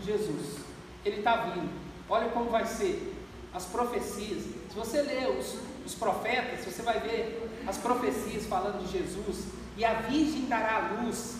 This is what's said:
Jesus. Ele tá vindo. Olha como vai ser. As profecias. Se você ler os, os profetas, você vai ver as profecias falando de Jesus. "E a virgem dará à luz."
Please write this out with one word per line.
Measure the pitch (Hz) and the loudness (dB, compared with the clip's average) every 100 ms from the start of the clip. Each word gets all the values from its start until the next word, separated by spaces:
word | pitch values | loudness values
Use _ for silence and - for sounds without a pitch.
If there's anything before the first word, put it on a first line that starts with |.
Jesus. | 190 208 - 151 - - - - - - | 2 0 2 -2 -4 -6 -10 -12 -14 -4
Ele | 202 208 | -2 2
tá | 220 226 | 4 4
vindo. | 180 180 147 - - - - | 4 -2 -4 -6 -10 -12 2
Olha | 220 240 | 2 4
como | 233 233 | 2 2
vai | 220 208 | 2 2
ser. | - 202 147 - - - - - | 0 2 2 -2 -8 -10 -14 -8
As | 180 | -8
profecias. | - 233 247 202 - - 214 175 - - - | -4 0 0 0 -2 -4 -4 -4 -4 -8 -10
Se | |
você | 208 226 294 | -6 0 2
ler | 277 254 - 127 | 2 2 2 0
os, | - - - - - | -2 -6 -8 -10 -8
os | |
profetas, | - 247 - 220 247 247 - | -2 0 2 2 0 0 -4
você | 185 - | -6 -4
vai | 233 214 | 0 2
ver | 214 233 - - - - 190 | 2 0 0 -2 -6 -6 -4
as | 196 | -2
profecias | 240 - - - - 220 - | 2 4 4 2 -2 -2 0
falando | 190 202 202 | 2 2 -2
de | 190 190 | -2 0
Jesus. | 165 190 208 180 - - - - | 0 -2 -2 -2 -4 -8 -10 2
"E | |
a | 226 | 4
virgem | 208 226 285 302 - 254 | 4 4 6 6 4 2
dará | 233 220 220 | 4 4 4
à | - 214 | 2 0
luz." | 240 - - - | 0 -2 -4 -8